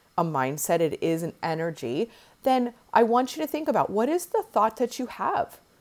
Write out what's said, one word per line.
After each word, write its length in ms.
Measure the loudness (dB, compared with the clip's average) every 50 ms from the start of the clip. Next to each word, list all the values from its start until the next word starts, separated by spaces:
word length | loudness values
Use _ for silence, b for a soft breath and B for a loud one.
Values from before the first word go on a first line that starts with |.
| b b _
a 80 | -2 -2
mindset, 560 | 0 0 0 -2 -2 -2 -4 -2 0 2 2
it 220 | 2 0 0 0 0
is 200 | 0 0 0 -2
an 120 | -6 -6 -6 -4
energy, 680 | -4 -4 -2 -4 -4 -6 -6 -6 -4 -4 -4 -4 -4 B B B B B B 0
then 280 | 0 2 2 0 -2 b b b b 4
I 80 | 4 4
want 340 | 6 4 2 2 0 -2
you 60 | -6 -4
to 60 | -4
think 200 | -4 -2 -2 0
about, 220 | 2 2 0 0
what 180 | 0 0 0 2
is 180 | 0 -2 -2
the 160 | -2 -2 -4 -2
thought 340 | 0 2 2 2 2 2 0
that 200 | -4 -4 -2 -6
you 80 | -8
have 520 | -8 -6 -4 -4 -2 0 -2 -2 -4 -8 -16 _ b b b